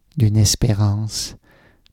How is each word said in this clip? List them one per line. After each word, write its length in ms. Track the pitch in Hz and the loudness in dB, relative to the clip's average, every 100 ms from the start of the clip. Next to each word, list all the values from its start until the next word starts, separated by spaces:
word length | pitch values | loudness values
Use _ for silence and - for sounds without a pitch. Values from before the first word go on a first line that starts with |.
| _ - | _ -2
d'une 200 | 107 107 | 2 4
espérance, 1000 | 101 - 117 101 104 104 110 - - - _ _ _ _ _ | 2 2 0 0 0 -2 -4 -8 -12 -14 _ _ _ _ _